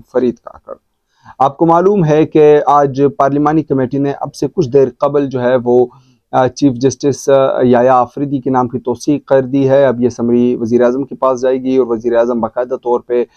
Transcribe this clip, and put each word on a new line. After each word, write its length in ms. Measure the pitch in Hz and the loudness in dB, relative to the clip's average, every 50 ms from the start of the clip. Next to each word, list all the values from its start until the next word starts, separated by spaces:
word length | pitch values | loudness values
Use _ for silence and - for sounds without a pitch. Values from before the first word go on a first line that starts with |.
| 113 _ - | -8 _ -4
फरीद 260 | 123 127 120 117 - | -2 -2 -2 -4 -6
काकड़। 380 | - - - - _ - - - _ _ _ _ _ _ _ _ _ - - - | -12 -20 -20 -20 _ -18 -20 -20 _ _ _ _ _ _ _ _ _ -12 -4 -2
आपको 240 | 135 139 139 - 170 | -2 -2 0 0 0
मालूम 380 | 165 165 170 185 196 208 202 165 | 2 2 2 2 2 2 0 0
है 220 | 151 147 156 160 | 2 2 2 0
कि 380 | - - 160 151 151 151 147 - 131 | 2 2 4 4 6 4 4 4 2
आज 320 | 143 147 143 139 123 135 143 139 139 - | 2 2 2 0 0 0 0 0 0 0
पार्लिमानी 440 | 139 139 139 143 147 147 156 160 147 | -2 0 0 0 0 0 0 -2 -2
कमेटी 360 | - 139 135 131 123 - 139 | -2 -2 -2 -2 -2 -2 -4
ने 140 | 143 143 139 | -4 -4 -4
अब 180 | - - 143 | -6 -10 -12
से 160 | - - - 190 | -8 -6 -8 -6
कुछ 180 | - 196 160 | -2 -2 -2
देर 280 | 120 123 139 135 127 - - 147 | 2 2 2 2 2 0 -2 -4
कबल 240 | 143 143 147 143 135 | -2 0 -2 -2 -2
जो 120 | 123 127 | -4 -2
है 160 | 120 120 131 127 | -2 0 0 0
वो, 320 | 117 120 123 123 123 123 _ _ _ _ _ _ _ _ - | 0 2 2 2 2 0 _ _ _ _ _ _ _ _ -2
अ, 140 | 131 131 131 | 0 0 0
चीफ 260 | - - 147 139 120 | -2 0 -2 -2 0
जस्टिस, 560 | 120 131 135 120 - - 143 127 - - 143 | 0 -2 -2 -2 -2 -2 -4 -4 -2 -2 0
अ, 320 | 139 135 135 135 - - 131 | 2 2 2 0 0 0 2
याया 300 | 123 120 120 123 131 131 | 2 2 4 4 4 2
आफरीदी 440 | 127 123 - - 143 143 139 143 135 | 2 0 -2 -4 -8 -8 -6 -6 -6
के 100 | - 139 | -4 -2
नाम 180 | 131 127 127 120 | -2 -2 -2 -2
की 100 | 131 120 | -4 -8
तौसीक 480 | - 127 120 117 - - 147 135 - - | -6 -6 -8 -6 -2 -2 -4 -2 -2 0
कर 140 | 139 135 | 0 0
दी 220 | 131 123 135 139 135 | 0 0 0 0 0
है। 220 | 131 135 143 139 | 2 2 4 4
अब 160 | 131 120 120 | 2 2 0
ये 80 | 123 120 | -2 -2
समरी 460 | - - 117 120 120 120 123 123 123 | -2 -2 -2 0 2 2 2 0 0
वज़ीर 280 | 120 120 113 120 120 123 | -2 -2 0 0 2 2
आज़म 200 | 120 123 135 139 | 2 0 -2 -6
के 120 | - 131 | -8 -6
पास 240 | 123 131 131 131 120 | -4 -2 -2 -2 0
जाएगी 380 | 131 131 131 131 127 131 131 131 | -2 -2 -2 -2 -2 -2 0 0
और 80 | 123 | 0
वज़ीर 300 | 113 117 110 117 120 123 | 0 -2 -4 -2 -2 0
आज़म 260 | 117 117 120 123 117 | 0 0 0 -2 -4
बाकायदा 340 | 113 110 - 123 123 127 131 | -4 -6 -4 -6 -6 -6 -6
तौर 280 | 120 - 123 120 117 - - | -8 -4 -4 -4 -4 -4 -4
पे 200 | 123 123 113 - _ | -4 -4 -4 -4 _